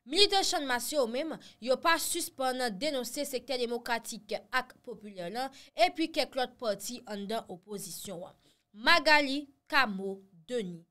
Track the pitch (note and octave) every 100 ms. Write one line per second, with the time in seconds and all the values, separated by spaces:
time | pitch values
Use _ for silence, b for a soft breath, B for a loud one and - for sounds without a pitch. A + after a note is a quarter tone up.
0 | - D#4+ G4+ G4 F#4 F4+ C#4 A#3+ A#3 D4+
1 | A3+ A#3+ D#4+ A#3+ B B A3+ B3+ E4+ E4
2 | - E4+ - - C4 B3+ B3 F#3 D4 C#4
3 | A#3+ - C#4+ B3 A#3+ B3+ A#3 A#3 A#3 A#3
4 | A#3 A3 - G#3 - B3+ B3+ - - G#3+
5 | G#3 G3 F3 A3 C4+ C4+ B - F4 F4
6 | D#4+ D#4+ C4 C4 B3 - A#3+ G3+ - A#3+
7 | A#3+ G#3 G3 A3+ - F3+ G#3 G#3 F#3 E3
8 | - F3 F3+ - b b b G#3 B3 E4+
9 | D#4 D4+ C#4+ C#4 D4 _ _ C#4+ B3+ F#3+
10 | G3 G3 - E3+ D#3+ B3 F#3+ E3+ E3+